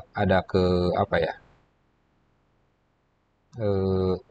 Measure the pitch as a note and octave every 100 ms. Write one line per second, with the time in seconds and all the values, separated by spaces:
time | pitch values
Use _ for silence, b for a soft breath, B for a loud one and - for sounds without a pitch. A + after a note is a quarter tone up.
0 | - - G2+ F#2 - F#2+ F2+ F2+ F2+ F2+
1 | G2+ F2 D#2+ - - _ _ _ _ _
2 | _ _ _ _ _ _ _ _ _ _
3 | _ _ _ _ _ B2 G#2 G2 F#2+ F#2+
4 | F#2 F2+ -